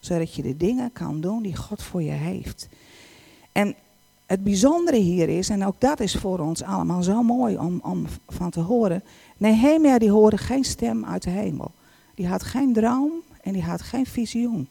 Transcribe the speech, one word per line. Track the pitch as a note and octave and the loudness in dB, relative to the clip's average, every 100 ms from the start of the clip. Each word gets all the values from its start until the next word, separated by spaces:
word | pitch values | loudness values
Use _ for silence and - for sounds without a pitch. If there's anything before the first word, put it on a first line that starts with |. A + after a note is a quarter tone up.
Zodat | - E3+ D#3+ | -4 -4 -4
je | - | -6
de | C3+ C#3 | -6 -2
dingen | F3 B3+ B3 | 0 0 -4
kan | - D#3+ D3+ | -8 -8 -6
doen | E3 A3 | -4 -4
die | G#3 C#3+ | -6 -8
God | - G#3 | -10 -12
voor | - F3+ | -8 -6
je | D3+ | -4
heeft. | D3 D#3 F#3+ - - - - - - - - - - _ | -4 -6 -6 -8 -12 -16 -20 -20 -20 -20 -20 -20 -20 _
En | - G3+ - _ _ _ _ _ | 0 0 -2 _ _ _ _ _
het | F#3+ | -2
bijzondere | G3 G3 B3 E4+ E4+ C4 | 0 4 4 4 2 2
hier | F3+ F3+ D#3+ | 4 2 0
is, | E3 F#3+ | 0 -2
en | G#3 | -2
ook | G3 F#3+ | -2 0
dat | B3+ D4 | 0 0
is | G#3 | -2
voor | - G3 F#3 | -4 -4 -2
ons | D#3 E3 | -2 -4
allemaal | - F#3+ E3+ F3 | -4 -4 -2 -2
zo | F3+ G#3+ | 0 2
mooi | A#3 B3 A#3+ F#3+ | 2 2 0 -2
om, | E3+ F3+ | -4 -4
om | - F#3 D#3+ | -6 -6 -6
v-, | F3+ - | -10 -12
van | F3+ F3+ | -8 -6
te | E3+ | -4
horen. | E3 A#3+ G#3+ E3+ - - - - | 0 2 2 -2 -6 -20 -20 -2
Nehemia, | G#3+ A3 C4 D#4+ D4+ B3+ | 2 6 6 6 6 6
die | A3 | 6
hoorde | G#3 G#3+ G#3+ | 8 6 6
geen | - B3+ | -2 -2
stem | C4 - A#3 A3+ | -2 -2 -2 -2
uit | G#3+ F#3+ | -4 -6
de | - | -4
hemel. | F#3 G3 D3+ - - _ _ _ | -4 -4 -6 -8 -14 _ _ _
Die | - F3+ | -8 -4
had | F#3+ | -4
geen | - B3+ C#4 | -4 0 2
droom | A3+ A3+ B3+ C#4+ E4 - - | 4 2 2 0 -4 -10 -12
en | - | -6
die | F#3+ | -4
had | E3+ E3+ | -2 -4
geen | - B3 C4 | -6 -4 -4
visioen. | - A3+ A#3 A#3+ A3 C3+ | -2 -4 -2 -2 -2 -6